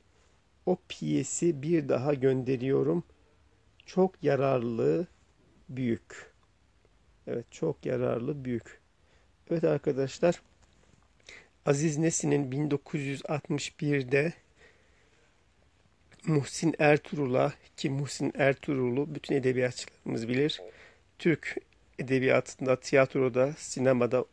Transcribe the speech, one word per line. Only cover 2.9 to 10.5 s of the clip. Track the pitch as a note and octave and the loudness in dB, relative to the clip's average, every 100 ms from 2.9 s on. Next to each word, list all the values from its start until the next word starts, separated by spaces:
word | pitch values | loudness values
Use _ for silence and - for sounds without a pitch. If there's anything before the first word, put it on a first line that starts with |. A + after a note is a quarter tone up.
| E3+ - _ _ _ _ _ _ _ - | -2 -4 _ _ _ _ _ _ _ -6
Çok | - F#3 - | 0 0 0
yararlı, | C#3+ C#3 C3+ C3 A#2 A2+ C3+ E3 F3+ _ _ _ _ _ - | 0 2 2 0 -2 0 0 0 -2 _ _ _ _ _ -14
büyük. | C3 B2 A2+ - - - _ _ _ _ _ _ _ _ _ - | -6 -2 -4 -6 -20 -20 _ _ _ _ _ _ _ _ _ -10
Evet, | A#2+ A#2 | -8 -10
çok | - D#3+ C#3+ C#3 | -6 -4 -4 -4
yararlı, | B2+ B2 B2 B2 D3 | -2 0 -2 -4 -6
büyük. | B2+ A#2 - - _ _ _ _ _ _ - | -4 -6 -6 -20 _ _ _ _ _ _ -4
Evet | E3+ | 0
arkadaşlar, | D#3+ D3+ - C3 C3+ - F3 E3+ _ | 2 2 0 -2 -2 0 2 2 _